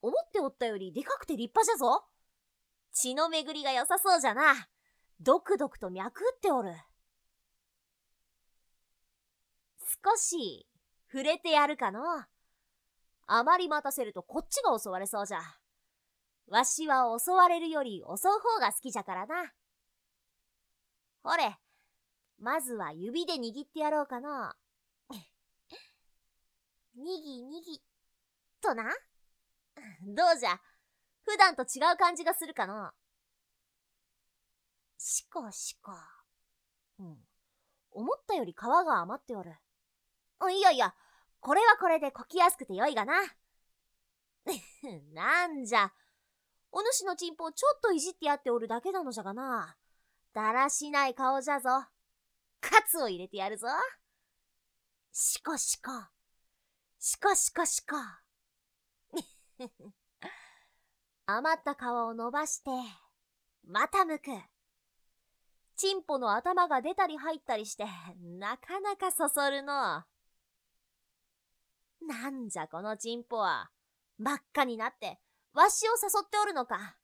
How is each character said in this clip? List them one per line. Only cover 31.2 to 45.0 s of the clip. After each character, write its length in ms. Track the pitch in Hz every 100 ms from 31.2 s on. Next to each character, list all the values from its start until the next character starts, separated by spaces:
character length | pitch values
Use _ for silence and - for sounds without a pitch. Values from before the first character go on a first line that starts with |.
普 140 | - 415
段 180 | 381 320
と 60 |
違 320 | 254 262 302
う 40 | 349
感 180 | 349 349
じ 80 |
が 100 | 330
す 140 | 330 311
る 80 | 311
か 100 | 190
の。 260 | 214 185 - _ _ _ _ _ _ _ _ _ _ _ _ _ _ _ _ _ _ _ _
し 320 | - - -
こ 220 | 349 233
し 260 | 190 - -
こ。 120 | - 180 - - _ _ _ _ _ _ _ _
う 40 |
ん。 240 | 185 147 _ _ _ _ _ _ _
思 220 | - 233
っ 100 | 554 -
た 80 |
よ 100 | 392 196
り 80 |
皮 20 | 165
が 460 | 226 311 349 233
余 200 | 170 247
っ 20 |
て 120 | _ 220
お 80 |
る。 120 | 170 160 _ _ _ _ _ _ _ _ 370
い 100 | 381
や 100 | 392
い 60 | 277
や、 180 | 208 - _ _ _ _
こ 140 | -
れ 80 | 311
は 160 | 466 440
こ 100 | 381
れ 120 | 320
で 120 | 285
こ 120 | -
き 140 | 240 349
や 120 | 349
す 80 | -
く 80 | -
て 80 |
よ 140 | 185 262
い 80 | -
が 100 | 214
な。 160 | 339 392 - _ _ _ _ _ _ _ _ _ _ -
<laughs> 680 | 233 - - 277 175